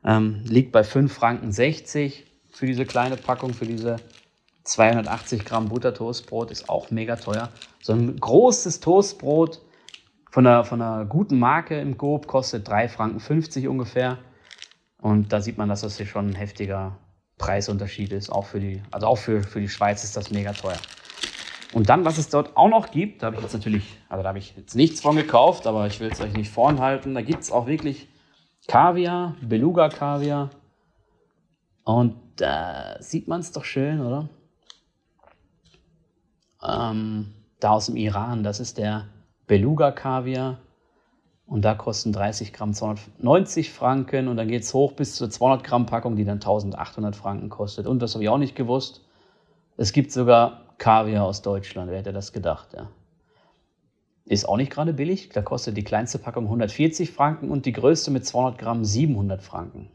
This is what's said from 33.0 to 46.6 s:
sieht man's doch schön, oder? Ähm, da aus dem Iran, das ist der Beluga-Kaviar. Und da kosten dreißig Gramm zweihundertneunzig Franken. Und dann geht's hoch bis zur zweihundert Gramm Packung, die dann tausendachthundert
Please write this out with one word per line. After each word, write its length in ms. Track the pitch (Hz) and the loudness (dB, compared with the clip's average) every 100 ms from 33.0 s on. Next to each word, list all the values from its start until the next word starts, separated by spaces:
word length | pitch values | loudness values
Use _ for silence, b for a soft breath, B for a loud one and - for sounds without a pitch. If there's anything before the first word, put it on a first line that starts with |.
sieht 260 | - 160 - | -8 -6 -4
man's 240 | 170 170 | -6 -6
doch 140 | 147 | -10
schön, 360 | - 139 139 156 | -6 -2 -2 -2
oder? 280 | 120 135 156 _ _ _ _ - _ _ _ _ _ _ _ _ _ _ _ _ _ _ _ _ _ _ - | -2 -4 -6 _ _ _ _ -20 _ _ _ _ _ _ _ _ _ _ _ _ _ _ _ _ _ _ -6
Ähm, 680 | - 113 110 110 107 104 - _ _ | -2 -2 -4 -4 -6 -8 -14 _ _
da 120 | 107 | 2
aus 140 | 107 104 | 2 2
dem 100 | 120 | -2
Iran, 480 | 104 98 113 117 | -2 -2 -4 -4
das 160 | 104 104 | -4 -4
ist 180 | 120 - | -10 -6
der 280 | 104 107 104 - _ _ - | -4 -4 -8 -20 _ _ 2
Beluga-Kaviar. 1120 | 101 117 156 143 135 135 131 123 127 131 127 _ _ _ _ _ _ _ _ _ | 4 4 4 2 2 -4 -4 -2 -4 -4 -8 _ _ _ _ _ _ _ _ _
Und 180 | 113 | 0
da 100 | 107 | 0
kosten 380 | 107 - 107 113 | 0 -4 -4 -4
dreißig 400 | 101 101 104 101 | -2 -2 -4 -10
Gramm 220 | - 104 | -8 -6
zweihundertneunzig 960 | 101 107 107 - - 123 170 196 165 156 | -4 -4 -6 -12 -4 4 4 4 -4 -6
Franken. 560 | - 123 135 127 135 131 | -2 0 0 -2 -2 -2
Und 80 | 113 | -2
dann 120 | 110 | -2
geht's 240 | 120 104 | -4 -2
hoch 200 | 131 139 | 2 2
bis 240 | - 139 - | 0 -6 -4
zur 140 | 113 | -8
zweihundert 340 | - 127 127 | 2 2 2
Gramm 200 | - 123 | 2 0
Packung, 300 | 113 117 120 | 0 -2 -2
die 100 | 107 | -2
dann 160 | 104 104 | -2 -2
tausendachthundert 760 | 101 104 | 0 0